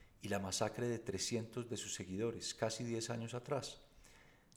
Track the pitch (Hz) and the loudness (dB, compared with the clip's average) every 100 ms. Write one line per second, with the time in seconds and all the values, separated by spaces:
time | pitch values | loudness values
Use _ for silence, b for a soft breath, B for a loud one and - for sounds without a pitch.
0 | B B 101 101 95 - 107 - 120 113 | B B 0 0 2 4 2 4 2 2
1 | 113 98 - 120 113 - 120 110 107 - | 0 0 2 0 0 -4 -4 -4 -4 -4
2 | 92 92 117 117 - - 113 - 120 113 | -2 0 2 0 -4 2 2 2 0 0
3 | 113 117 113 120 - 139 - - - B | 0 -2 -2 -4 0 0 0 -8 -16 B
4 | B B B B B | B B B B B